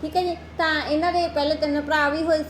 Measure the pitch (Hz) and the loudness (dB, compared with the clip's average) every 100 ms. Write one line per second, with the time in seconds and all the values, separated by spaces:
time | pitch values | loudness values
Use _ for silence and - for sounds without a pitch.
0 | 311 359 359 330 - - 320 302 254 302 | -4 0 0 -4 -8 -2 0 0 0 0
1 | 349 349 339 294 285 302 302 294 294 302 | 2 2 0 0 0 0 0 -2 0 2
2 | 285 311 320 311 302 | 2 0 2 0 0